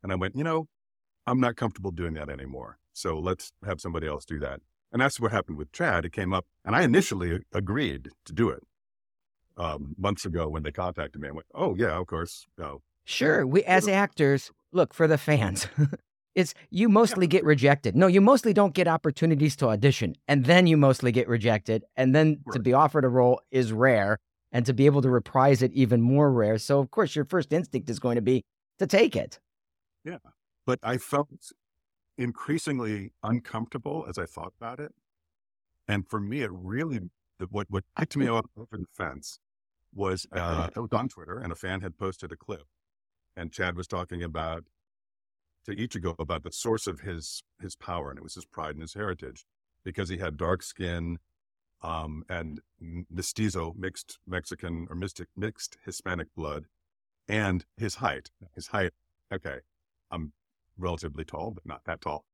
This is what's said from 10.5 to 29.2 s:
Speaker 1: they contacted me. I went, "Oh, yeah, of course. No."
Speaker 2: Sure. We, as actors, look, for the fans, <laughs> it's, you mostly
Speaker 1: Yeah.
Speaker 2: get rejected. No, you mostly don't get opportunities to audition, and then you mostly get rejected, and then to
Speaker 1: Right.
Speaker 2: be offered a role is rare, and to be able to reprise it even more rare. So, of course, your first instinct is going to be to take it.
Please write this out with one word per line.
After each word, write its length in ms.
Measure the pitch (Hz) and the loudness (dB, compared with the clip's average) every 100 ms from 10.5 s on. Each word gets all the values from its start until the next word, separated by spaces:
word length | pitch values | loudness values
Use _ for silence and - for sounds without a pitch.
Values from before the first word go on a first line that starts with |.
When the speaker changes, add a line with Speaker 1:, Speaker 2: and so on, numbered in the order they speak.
| 78 | -4
Speaker 1:
they 80 | 76 | -6
contacted 480 | - 90 87 73 73 | -4 -6 -4 -8 -8
me. 60 | 71 | -12
I 40 | |
went, 140 | 78 - | -12 -14
"Oh, 200 | - 175 92 | -4 -4 0
yeah, 220 | 110 80 | 0 0
of 80 | 90 | -4
course. 380 | 80 85 - - - | -6 -6 -10 -20 -14
No." 240 | 80 69 _ _ | -12 -12 _ _
Speaker 2:
Sure. 420 | - - 277 - 131 | -10 0 2 2 4
We, 180 | 156 | 2
as 240 | 214 185 208 | 4 2 4
actors, 640 | 190 202 - 143 139 - _ _ | 2 0 2 2 2 -2 _ _
look, 220 | 175 156 | 0 0
for 120 | - 165 | 2 2
the 100 | 151 | 2
fans, 480 | - 151 104 95 - - 147 - | 4 2 2 -2 -4 2 2 0
<laughs> 340 | _ _ _ | _ _ _
it's, 200 | - 175 - - | 0 0 -2 -8
you 180 | 175 226 | 2 6
mostly 380 | 208 226 190 180 | 8 6 4 4
Speaker 1:
Yeah. 40 | |
Speaker 2:
get 140 | 180 | 4
rejected. 520 | 165 151 135 143 113 104 | 6 6 6 6 4 6
No, 100 | 185 | 8
you 140 | 185 | 8
mostly 320 | 202 269 233 | 8 6 6
don't 220 | 208 202 | 4 4
get 120 | 151 170 | 4 2
opportunities 680 | 160 156 143 165 151 147 - | 2 0 2 2 4 2 2
to 120 | 123 | 0
audition, 460 | 107 131 131 98 - - | 4 4 4 -2 -4 2
and 160 | 143 123 | 2 8
then 200 | 175 180 | 8 8
you 100 | 160 | 8
mostly 340 | 139 131 127 | 6 6 2
get 160 | 120 120 | 2 2
rejected, 560 | 117 110 107 - 110 - - | 2 2 0 0 -2 -2 0
and 180 | 131 | 4
then 300 | 143 156 147 - | 6 4 2 -4
to 80 | 127 | -2
Speaker 1:
Right. 40 | |
Speaker 2:
be 100 | 113 | 2
offered 320 | 127 151 151 | 4 4 4
a 40 | 131 | 2
role 320 | 127 123 123 _ | 4 4 4 _
is 220 | 131 120 | 0 0
rare, 460 | 110 131 113 98 107 _ _ _ | 4 4 6 4 0 _ _ _
and 120 | 123 117 | -2 0
to 60 | |
be 120 | 117 139 | 6 6
able 160 | 143 | 6
to 80 | 131 | 4
reprise 520 | 127 - 131 135 131 | 2 2 4 6 6
it 100 | 127 | 4
even 280 | - 127 120 | 2 4 4
more 300 | 117 139 147 | 4 6 4
rare. 260 | 123 107 110 | 4 2 0
So, 200 | - 139 | 2 0
of 120 | 131 | 2
course, 260 | - 180 151 | 0 0 0
your 80 | |
first 280 | 139 185 151 | -2 -2 0
instinct 380 | 160 175 127 104 | -2 -2 -6 -4
is 80 | 113 | -4
going 180 | 123 120 | 0 0
to 60 | |
be 220 | 110 127 - _ _ _ | 2 0 0 _ _ _
to 80 | - | 0
take 300 | 196 320 | 4 4
it. 240 | - | 0